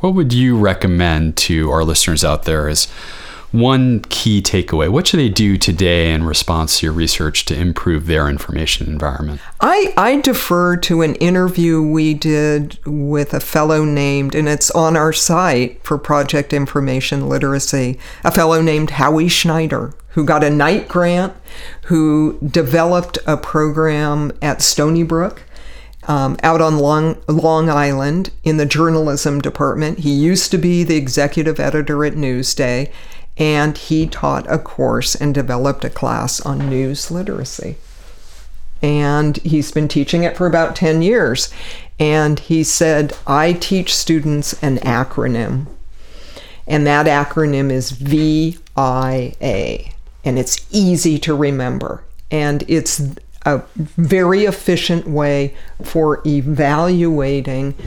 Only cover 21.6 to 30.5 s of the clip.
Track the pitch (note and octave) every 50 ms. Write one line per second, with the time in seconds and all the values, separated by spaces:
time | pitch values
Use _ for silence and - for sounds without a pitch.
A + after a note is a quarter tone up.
21.6 | - - - - - - F3 D#3+ D#3 D#3 D3+ D3+ D#3 D3+ - - - D3+ - F3+
22.6 | D3+ B2+ C3+ E3 E3 F3 F3+ F3 F3 F3 - - - - D#3 C#3+ - - - D#3
23.6 | D3+ D#3 D3 D#3 D#3 D#3 D3+ D3 D3+ D3 D3 D3+ D3 C#3+ - - - D3 - -
24.6 | - - - - D3 D#3 E3 E3+ E3+ D#3+ E3 E3 F3 G#3 - - - - - -
25.6 | - - - - - - - - - - D3 C#3+ C3+ C3 C3 - - D#3+ E3 E3
26.6 | E3 D#3+ D#3 D3+ C#3+ C#3+ D3+ D#3 D#3 D#3+ D#3+ - - - D3+ D#3 D3 D#3+ D#3+ D#3+
27.6 | D#3+ E3 D3+ D3 C#3+ C#3+ C#3 C3+ C3+ C#3+ D3+ F3+ F#3+ - - - - D#3+ D#3 D3+
28.6 | D3 C#3+ - D3 E3 E3 D#3+ D#3+ D#3 D3+ C#3 C#3+ - D3+ C#3+ C#3+ C3+ D3 - -
29.6 | D3 C#3 - - D#3 D3+ E3 - D3+ D3 C#3+ C#3 D3 E3+ F#3 F#3 - -